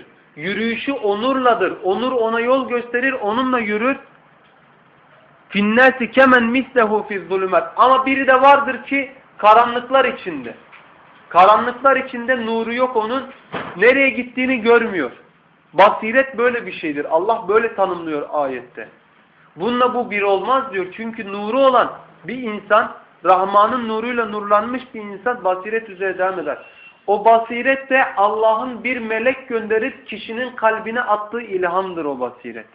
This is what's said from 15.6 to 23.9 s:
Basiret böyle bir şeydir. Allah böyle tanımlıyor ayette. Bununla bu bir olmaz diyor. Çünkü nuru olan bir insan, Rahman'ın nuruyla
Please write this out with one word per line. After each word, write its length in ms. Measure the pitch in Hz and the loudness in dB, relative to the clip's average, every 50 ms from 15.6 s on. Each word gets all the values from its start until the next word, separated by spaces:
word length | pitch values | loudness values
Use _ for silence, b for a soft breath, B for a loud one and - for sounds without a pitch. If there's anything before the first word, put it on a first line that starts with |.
| _ _ - | _ _ 4
Basiret 640 | 165 190 208 - - 220 220 220 269 262 - - | 6 6 6 4 2 -4 0 2 2 0 0 -2
böyle 280 | 202 240 247 240 240 190 | 0 0 0 0 -2 -6
bir 60 | 185 | -8
şeydir. 340 | 175 - - 160 143 143 143 - | -10 -8 -6 -6 -4 -6 -2 0
Allah 380 | 156 165 185 214 226 214 196 | 0 0 2 2 0 0 0
böyle 280 | 175 202 226 233 220 214 | 0 2 2 0 0 0
tanımlıyor 540 | - 190 185 180 170 165 160 156 147 147 - | -2 -2 -2 -2 -4 -6 -6 -6 -6 -6 -4
ayette. 580 | 151 151 143 135 131 123 120 123 - 120 110 110 - _ _ _ b b b b b b b b _ | -4 -4 -4 -4 -6 -8 -10 -14 -16 -16 -16 -16 -18 _ _ _ b b b b b b b b _
Bununla 380 | 147 175 226 240 247 254 247 247 | -6 -4 -4 0 0 0 0 0
bu 180 | 247 240 - | -2 -4 -4
bir 100 | 202 208 | -4 -2
olmaz 520 | 196 202 196 190 185 220 262 269 262 - 190 | 0 2 0 0 0 0 0 -2 -2 -4 -6
diyor. 120 | 190 180 180 - | -6 -6 -8 -10
Çünkü 340 | - 226 226 220 233 220 196 | -12 -12 -10 -10 -10 -12 -10
nuru 280 | 196 202 208 214 226 269 | -10 -8 -6 -2 0 2
olan 320 | 277 262 254 233 185 - - - - - - _ - | 2 4 4 4 2 0 -4 -12 -20 -20 -20 _ -14
bir 140 | 160 233 262 254 | -12 -12 -8 -8
insan, 480 | 220 208 202 - - 208 220 247 - - - - _ _ _ - | -8 -8 -10 -2 0 2 2 2 0 -6 -14 -20 _ _ _ 2
Rahman'ın 600 | 170 185 185 190 196 196 202 208 220 247 254 233 | 2 4 4 2 2 4 4 4 4 2 -2 -4
nuruyla 380 | 220 | -4